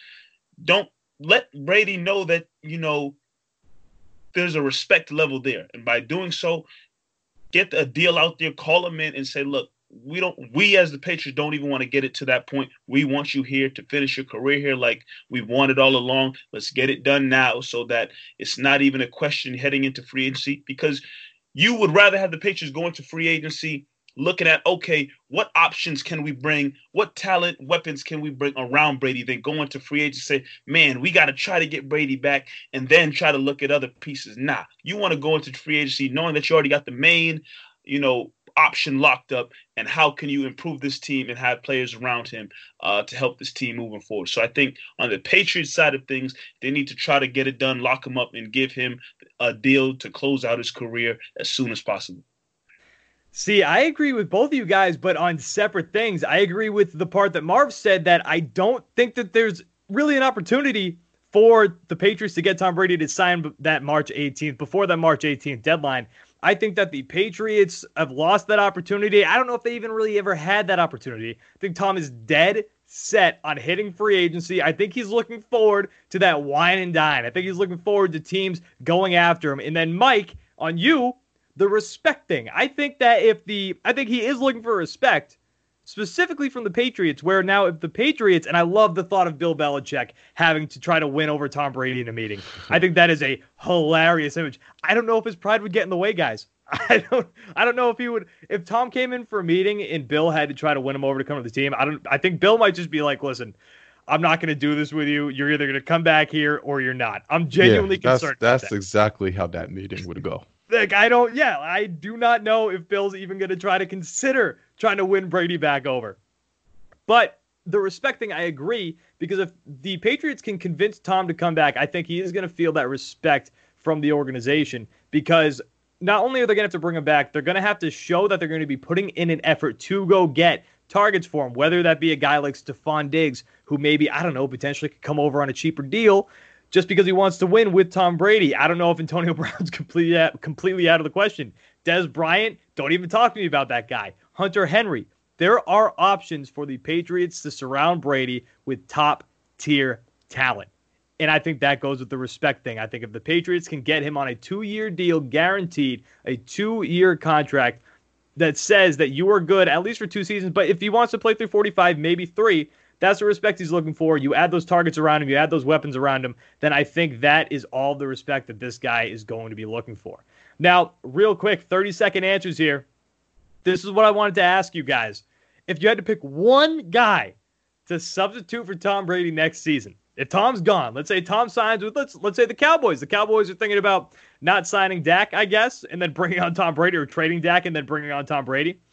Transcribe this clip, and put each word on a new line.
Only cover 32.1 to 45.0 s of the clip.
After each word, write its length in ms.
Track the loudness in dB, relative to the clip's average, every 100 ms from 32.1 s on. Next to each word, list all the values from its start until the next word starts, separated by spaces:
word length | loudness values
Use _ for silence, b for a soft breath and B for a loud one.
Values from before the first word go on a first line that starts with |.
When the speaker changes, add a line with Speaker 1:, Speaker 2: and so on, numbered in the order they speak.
| -2
Speaker 1:
back," 320 | -2 -2 -4 B B
and 160 | -6 4
then 220 | 6 6
try 200 | 2 2
to 60 | 2
look 260 | 0 -2
at 80 | 0
other 160 | 0 -2
pieces? 480 | -12 -14 -14 -14 -8
Nah, 280 | -4 -6 -8 _
you 140 | -10 -4
wanna 180 | -2 -2
go 200 | 0 -2
into 180 | -4
free 240 | -14 -4 -2
agency 320 | -2 -2 -4
knowing 240 | -2 -2 -2
that 140 | 2
you 40 |
already 140 | 2 4
got 140 | 0 -4
the 60 |
main, 500 | 0 4 4 2 -4 -10 B B B -6
you 140 | -2
know, 340 | 0 0 -4 _ _ 2
option 420 | 2 2 -4 0
locked 320 | 2 0 -4
up, 220 | -6 -6 b b -10
and 100 | -6
how 240 | 0 0
can 160 | 0 -6
you 180 | -4 -4
improve 360 | -8 -10 -6
this 180 | -6 -8
team 300 | -6 -6 -6
and 100 | -4
have 240 | -4 -4
players 300 | -4 -4 -4
around 340 | -6 -6 -6 -8
him, 220 | -14 -16 B B B
uh, 200 | -2 -2
to 120 | -2 -2
help 240 | -4 -4
this 140 | -12
team 240 | -8 -8 -6
moving 240 | -10 -12
forward? 260 | -10 -8 -6
So 140 | -2
I 60 | -2
think 280 | 0 -2 -2 B
on 100 | B